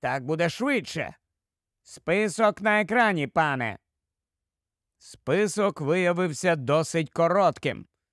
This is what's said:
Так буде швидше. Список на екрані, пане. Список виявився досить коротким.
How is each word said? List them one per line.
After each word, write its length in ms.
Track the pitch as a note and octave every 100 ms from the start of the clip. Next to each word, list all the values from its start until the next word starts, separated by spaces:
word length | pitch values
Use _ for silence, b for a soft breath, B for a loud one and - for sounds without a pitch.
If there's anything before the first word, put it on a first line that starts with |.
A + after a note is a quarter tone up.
Так 240 | B2+ C3+
буде 240 | B2+ D#3+ E3+
швидше. 680 | - C4 C4 D3+ E3 A2+ - _ _ _ _ _ _
Список 800 | _ - - F#3 G#3+ E3 G#3+ -
на 200 | G#3+ G#3
екрані, 460 | F#3+ A#3 A3+ F3+ C#3
пане. 520 | - D3+ C3+ A2+ G2 _ _ _ _ _ _ _ _ _ _ _ _
Список 840 | - - - E3 G#3 G3+ G3+ -
виявився 760 | D3 F3 F3+ F3 F#3 C#3+ F3+ E3
досить 540 | B2 D3+ D#3+ E3 D#3
коротким. 760 | - E3 F#3 F#3 - D3 - - _ _